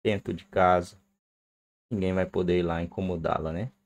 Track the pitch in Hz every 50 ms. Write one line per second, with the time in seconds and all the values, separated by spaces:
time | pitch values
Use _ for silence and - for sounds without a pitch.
0 | _ 110 104 95 - - 92 82 - _ - 98 92 90 90 90 87 - - _
1 | _ _ _ _ _ _ _ _ _ _ _ _ _ _ _ _ _ _ 120 101
2 | 92 92 92 92 92 92 - 90 92 87 87 90 87 85 82 85 87 87 - -
3 | 95 92 90 82 80 80 - - 80 80 80 85 104 131 - _ _